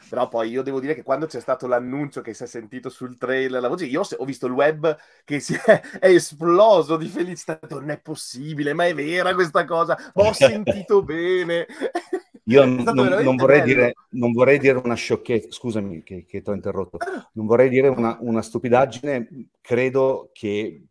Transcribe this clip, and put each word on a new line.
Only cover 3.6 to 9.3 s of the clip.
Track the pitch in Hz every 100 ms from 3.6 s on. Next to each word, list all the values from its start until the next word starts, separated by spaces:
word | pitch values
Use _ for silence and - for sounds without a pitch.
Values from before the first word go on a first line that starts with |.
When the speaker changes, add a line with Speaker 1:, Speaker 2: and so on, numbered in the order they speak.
Speaker 1:
la | 120
voce, | 180 139
io | 151
se-, | 202 127
ho | 135
visto | 127 127
il |
web | 127 147 156 160 151 _ _
che | - 143
si | -
è, | 151 - 196
<laughs> | - -
è | 190
esploso | 175 - 147 170 175 220 185 147 160
di | 165
felicità, | 175 180 170 -
ho | 160
detto, | 156 139
"Non | 147
è | 147
possibile, | 156 151 - 123 151 147 143
ma | 160
è | 175
vera | 151 147 175 180